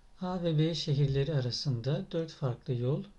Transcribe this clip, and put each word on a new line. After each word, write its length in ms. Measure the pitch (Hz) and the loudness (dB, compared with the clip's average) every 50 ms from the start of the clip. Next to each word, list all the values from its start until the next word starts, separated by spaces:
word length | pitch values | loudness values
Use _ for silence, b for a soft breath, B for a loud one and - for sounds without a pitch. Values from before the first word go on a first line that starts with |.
| b b b - | b b b -8
A 220 | 185 180 185 175 175 | -6 -4 -4 0 0
ve 140 | 165 156 | 2 4
B 180 | 151 156 165 165 | 4 4 2 2
şehirleri 580 | - - 156 135 143 143 135 135 139 139 165 156 | -2 0 0 2 4 4 4 4 2 0 2 0
arasında 720 | 135 120 120 - - - 147 120 113 113 131 160 190 190 - | 0 0 0 -2 -2 -2 -2 -2 0 0 -2 -2 -2 -2 -4
dört 200 | 170 165 165 156 | -4 -4 -4 -4
farklı 420 | - - 143 123 117 - - - 123 | -6 -4 -4 -4 -4 -4 -4 -4 -2
yol, 300 | 120 120 127 156 196 196 - - | 0 0 0 0 -2 -4 -10 -16